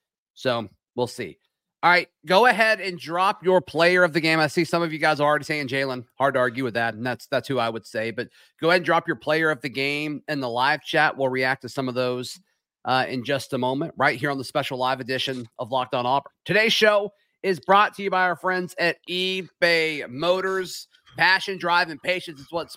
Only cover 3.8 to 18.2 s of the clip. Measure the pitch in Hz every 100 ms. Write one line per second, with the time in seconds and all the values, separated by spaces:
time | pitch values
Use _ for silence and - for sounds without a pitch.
3.8 | 170 180 175 147 156 160 151 - 165 175
4.8 | 170 156 156 151 147 147 139 151 139 135
5.8 | 135 127 117 - 139 131 127 117 131 113
6.8 | 117 107 127 117 - 131 - 131 117 113
7.8 | - 113 113 107 113 _ _ - 160 180
8.8 | 160 170 165 147 - 156 160 147 147 117
9.8 | 139 147 151 143 - 147 127 117 131 147
10.8 | - 160 151 - 135 127 131 131 120 -
11.8 | 123 123 127 123 123 - _ _ _ _
12.8 | - 127 123 127 113 135 - 131 123 135
13.8 | 165 - 139 123 147 139 123 151 139 127
14.8 | 127 131 123 131 131 131 117 - 120 131
15.8 | 123 131 123 139 - _ - 190 220 -
16.8 | 214 208 202 - _ _ 185 175 - 196
17.8 | 208 - 196 185